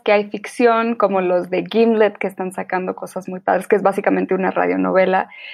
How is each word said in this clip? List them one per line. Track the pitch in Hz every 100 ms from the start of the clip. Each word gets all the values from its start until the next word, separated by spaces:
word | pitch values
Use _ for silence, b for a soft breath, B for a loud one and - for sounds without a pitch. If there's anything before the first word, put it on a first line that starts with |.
que | -
hay | 208 208
ficción, | 208 - - 240 226 226 233
como | 196 190
los | 180 180 180
de | 180 175
Gimlet, | 208 226 220 208 202
que | 190
están | 190 185
sacando | 185 190 180 185
cosas | 190 185 190 190
muy | 185
padres, | - 185 190
que | 202
es |
básicamente | 196 196 196 185 190 185
una | 190
radionovela. | 185 180 185 185 185 185 185 - B B